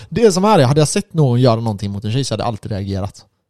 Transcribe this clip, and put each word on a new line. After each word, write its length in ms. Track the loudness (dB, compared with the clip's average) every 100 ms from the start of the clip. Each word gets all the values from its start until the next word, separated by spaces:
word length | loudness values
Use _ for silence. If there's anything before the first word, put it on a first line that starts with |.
| -8
det 220 | 2 2
som 140 | 4 2
är, 140 | 4
hade 180 | 4 2
jag 60 | 0
sett 260 | -2 -4
någon 280 | 0 2 4
göra 140 | 2 2
någonting 300 | -2 -4 -6
mot 120 | -6 -4
en 60 |
tjej 120 | -4
så 100 | -4
hade 80 | -4
jag 40 | -4
alltid 240 | -6 -8
reagerat. 540 | -8 -6 -6 -6 -10 _ _ _